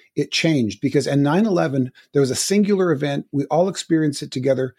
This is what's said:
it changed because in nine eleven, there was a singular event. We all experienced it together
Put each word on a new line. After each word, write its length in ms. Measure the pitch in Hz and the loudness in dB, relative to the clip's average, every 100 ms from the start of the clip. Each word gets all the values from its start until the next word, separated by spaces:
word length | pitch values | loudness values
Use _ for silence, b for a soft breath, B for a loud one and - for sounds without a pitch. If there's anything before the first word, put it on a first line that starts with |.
| b - | b -6
it 160 | 143 | -4
changed 480 | - 165 151 110 98 | 0 0 2 0 -2
because 260 | 139 147 131 | -2 0 0
in 160 | 143 | 2
nine 240 | 143 170 220 | 2 2 2
eleven, 460 | 170 160 135 127 b b | 2 0 -2 -4 b b
there 80 | 143 | 0
was 100 | 135 | 0
a 60 | 117 | 0
singular 540 | - 202 202 196 180 | 0 0 2 2 0
event. 360 | 139 147 143 - | 0 -2 -4 -4
We 140 | 143 | -6
all 240 | 139 151 190 | -2 0 0
experienced 540 | 160 - 160 156 135 | -2 -2 0 0 -2
it 100 | 143 | -8
together 420 | 135 131 131 131 | -4 0 0 -2